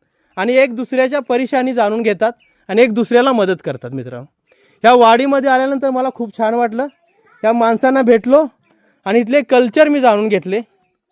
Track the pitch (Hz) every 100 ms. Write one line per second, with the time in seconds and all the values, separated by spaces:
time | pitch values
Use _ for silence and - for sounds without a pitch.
0 | _ _ _ - 208 254 269 233 247 254
1 | 254 285 254 247 262 269 254 247 208 220
2 | 220 180 220 - _ _ - 208 247 214
3 | 226 240 262 240 190 180 160 127 120 135
4 | 123 123 139 _ _ _ _ - 226 247
5 | 226 233 277 277 269 254 262 277 269 254
6 | 262 - 233 - 220 233 233 226 277 _
7 | _ _ _ - 220 233 226 226 262 269
8 | 240 226 240 285 285 _ _ _ _ _
9 | 190 226 226 285 - 247 247 302 302 294
10 | 254 208 220 190 185 208 226 _ _ _
11 | _